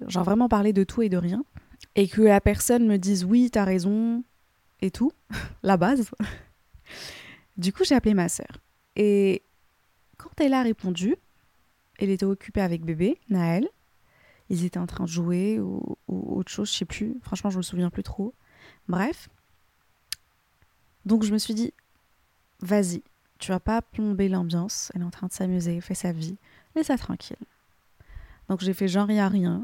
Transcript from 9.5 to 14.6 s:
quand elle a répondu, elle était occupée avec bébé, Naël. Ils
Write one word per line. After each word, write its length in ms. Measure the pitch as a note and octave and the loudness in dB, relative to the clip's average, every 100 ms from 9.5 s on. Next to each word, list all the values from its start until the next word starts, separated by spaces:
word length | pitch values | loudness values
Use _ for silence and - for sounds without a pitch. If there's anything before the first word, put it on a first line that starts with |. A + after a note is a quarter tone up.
| _ _ _ _ _ _ - | _ _ _ _ _ _ -20
quand 220 | - - | -14 -2
elle 140 | C#4+ | 2
a 80 | C4 | 2
répondu, 540 | A#3+ A3 F#3 E3+ F#3+ E4+ _ _ _ _ _ _ _ - | 2 -2 -4 -2 -2 -2 _ _ _ _ _ _ _ -4
elle 140 | G3 | -2
était 140 | F#3+ G3 | 0 0
occupée 360 | G3 - - | -2 -4 -2
avec 240 | F#3 E3+ E3 | -2 -2 -4
bébé, 340 | D#3+ F#3 E4+ - | -2 0 -2 -2
Naël. 380 | F#3+ E3+ E3+ D#4+ - _ _ _ _ _ _ - | 0 2 2 0 -6 _ _ _ _ _ _ -6
Ils 140 | F3+ | -4